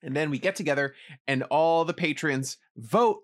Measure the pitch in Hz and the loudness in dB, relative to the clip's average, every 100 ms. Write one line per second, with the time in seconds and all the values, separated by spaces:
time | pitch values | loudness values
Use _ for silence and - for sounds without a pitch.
0 | 160 139 151 135 185 - 147 143 139 - | -4 -2 0 0 -2 -2 0 0 0 -4
1 | - 143 - 131 - 147 165 165 165 170 | -20 -12 -2 -2 0 2 4 2 0 -2
2 | 165 143 156 135 131 - _ - 113 214 | -2 -2 -2 -2 -4 -10 _ -18 0 2
3 | 240 - | 4 0